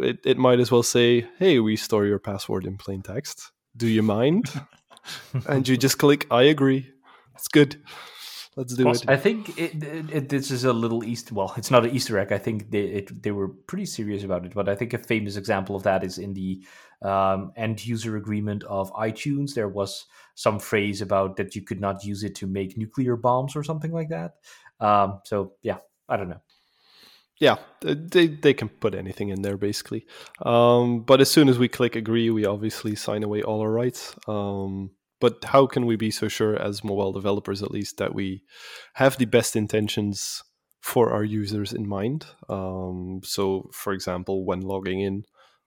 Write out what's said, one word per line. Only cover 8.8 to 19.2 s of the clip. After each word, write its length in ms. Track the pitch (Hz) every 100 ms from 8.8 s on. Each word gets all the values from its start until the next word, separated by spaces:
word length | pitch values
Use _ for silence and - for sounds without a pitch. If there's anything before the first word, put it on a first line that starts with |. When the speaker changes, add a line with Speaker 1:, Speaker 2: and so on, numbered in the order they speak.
| 131
Speaker 2:
Awesome. 200 | 120 123
Speaker 1:
it. 60 |
Speaker 3:
I 40 | 139
think 400 | 196 226 202 -
it, 240 | 165 156
it, 280 | 147 160 156
it, 180 | 151 135
this 200 | 139 135
is 160 | 127 127
a 80 |
little 300 | 113 113 117
Easter, 320 | 110 117 - 104
well, 180 | 95 -
it's 120 | -
not 160 | 127 117
an 60 |
Easter 260 | 135 - 101
egg. 140 | 98
I 80 | 101
think 320 | - 110 104
they, 140 | 107 98
it, 360 | 101 98 110
they 80 | 107
were 200 | 98 95
pretty 360 | - - 185 185
serious 380 | - 104 101
about 240 | 98 90 90
it, 80 | 104
but 120 | 101
I 60 |
think 200 | 101 117
a 40 | 113
famous 400 | - 113 104 101
example 380 | 95 98 95 98
of 80 |
that 200 | 98 95
is 140 | 95 95
in 160 | 98
the, 320 | 95 92 95 - - - _
um, 480 | 98 98 98 98 98 113
end 300 | 113 104 110
user 320 | 113 113 107
agreement 460 | 104 104 104 104
of 280 | - 98 95
iTunes. 600 | 107 110 110